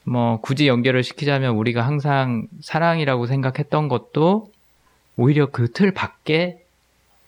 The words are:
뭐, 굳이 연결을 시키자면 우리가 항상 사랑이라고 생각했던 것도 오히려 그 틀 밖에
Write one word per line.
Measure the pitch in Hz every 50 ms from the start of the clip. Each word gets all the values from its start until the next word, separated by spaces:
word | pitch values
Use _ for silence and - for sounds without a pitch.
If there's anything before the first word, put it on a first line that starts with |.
| -
뭐, | 131 123 123 120 117 117 110
굳이 | - - 135 139 151
연결을 | 139 123 120 120 131 127 127 123
시키자면 | - - - 143 143 143 135 135 127 113
우리가 | 107 110 120 117 120 117
항상 | 135 151 147 135 147 139 135 135 127 120 110 - - - -
사랑이라고 | - - - 156 165 170 165 165 151 139 131 123 120
생각했던 | 120 135 135 131 131 131 - 147 - - 151 151 143
것도 | 127 113 - - - 147 156 175 196 220 214 - _ _ _ _ _ _ _ _ _ _ _ _ _
오히려 | - 120 135 151 151 143
그 | 139 - - 117 117 -
틀 | - 196 196
밖에 | 185 - - - - _ - - 151 160 175 180 175 - _ _ _ _ _ _ _ _ _ _ _ _ _